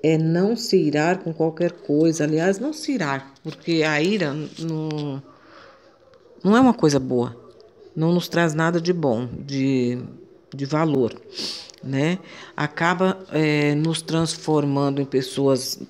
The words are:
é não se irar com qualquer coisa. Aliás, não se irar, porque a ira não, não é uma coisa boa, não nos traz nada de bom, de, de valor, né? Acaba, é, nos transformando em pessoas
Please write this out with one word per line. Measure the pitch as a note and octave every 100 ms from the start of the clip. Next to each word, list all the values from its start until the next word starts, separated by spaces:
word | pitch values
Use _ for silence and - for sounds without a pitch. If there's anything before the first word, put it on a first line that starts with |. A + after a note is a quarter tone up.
| D#3
é | D#3+
não | D#3+ E3 G3+ A#3
se | - F#3+
irar | D#3 D3 D#3 F#3
com | F3
qualquer | D#3+ E3 D#3+ F3
coisa. | - - D3 E3 D#3+ D3+
Aliás, | D#3 F3 G3
não | C4+
se | D4+ -
irar, | B3+ D3+ C#3 - -
porque | D#3 D3+ - E3
a | D#3 D3
ira | E3 G#3+ D#3 D3 D3+ -
não, | E3 D#3 D#3 D3+ D3 C#3 C#3 - - - - - - _ _ - - -
não | F#3 A3+
é |
uma | C4
coisa | - D#3 C#3
boa, | C3 B2 B2 B2 - - - _ - D#3+
não | D#3+
nos | F3 E3+
traz | E3 E3+
nada | D3+ E3 F3
de | E3+
bom, | F3+ D3 A2+ B2
de, | - C#3 C#3 C3+ C3+ B2 B2 - - - - _
de | C#3 C#3
valor, | D3+ D#3+ C#3 A#2 - - - - - - -
né? | C3 C3+ D3+ F#3 - - - -
Acaba, | D3 - E3+ F3+ F#3+ F#3+ -
é, | D3+ D#3 D3+ D3 D3
nos | D#3+ D#3+
transformando | - D#3+ E3 - - D#3 C#3+ C#3 C#3 C#3
em | C3+
pessoas | C3 B2+ - C#3 C3 - - -